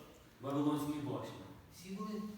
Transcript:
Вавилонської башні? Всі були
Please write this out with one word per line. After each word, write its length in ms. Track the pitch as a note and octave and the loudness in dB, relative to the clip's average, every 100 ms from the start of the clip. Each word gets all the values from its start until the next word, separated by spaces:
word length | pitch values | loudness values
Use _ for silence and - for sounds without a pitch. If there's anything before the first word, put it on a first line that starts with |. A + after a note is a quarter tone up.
| - - - - | -14 -18 -20 -8
Вавилонської 600 | C3+ C#3+ D3 C#3 D3 D3+ | 0 4 6 6 4 0
башні? 360 | C3+ A#2+ - - - - - | 0 -2 -2 -8 -12 -14 -16
Всі 160 | - F#3 | -12 -6
були 320 | G3 G#3+ G#3 - | -4 -2 -2 -4